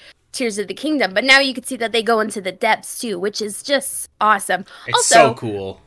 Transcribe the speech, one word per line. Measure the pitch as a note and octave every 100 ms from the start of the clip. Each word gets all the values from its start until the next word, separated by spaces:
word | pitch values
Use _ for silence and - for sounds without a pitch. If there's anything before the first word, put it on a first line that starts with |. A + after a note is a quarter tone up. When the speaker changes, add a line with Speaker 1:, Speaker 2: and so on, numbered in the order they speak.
| - _ _
Speaker 1:
Tears | - A#3+ G3+
of | F#3+
the |
Kingdom. | F#3+ D4 D4 F#3+
But | G3
now | C4 C4+
you | C#4
can | B3+
see | - B3
that | A3+
they | A3+
go | A3 A3
into | G#3+ A3
the | F#3
depths | F#3 A3 G#3 - -
too, | A#3 F3+
which | G3+ -
is | G#3+ -
just | - C#4 - - - _
awesome. | G#3+ G3+ - F#3 - - -
Speaker 2:
It's | - -
Speaker 1:
Also, | A3+ -
Speaker 2:
so | A#2+
cool. | A#2 G2+ F#2+ -